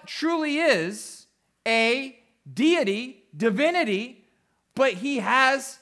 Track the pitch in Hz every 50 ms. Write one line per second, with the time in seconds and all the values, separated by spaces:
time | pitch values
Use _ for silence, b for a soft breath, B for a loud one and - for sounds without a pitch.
0 | - - - - 294 330 339 320 311 302 285 302 339 311 240 170 160 180 208 214
1 | - - - - - _ _ _ _ _ _ _ - 226 226 226 226 226 240 269
2 | 269 269 262 _ _ _ _ _ _ 143 127 180 269 320 359 330 254 196 196 214
3 | 247 254 - - _ _ - 151 220 233 196 208 294 330 349 359 311 220 196 190
4 | 226 254 - - _ _ _ _ _ _ _ _ _ _ _ - 269 262 196 180
5 | 220 285 285 240 196 196 240 262 269 262 269 269 269 - - -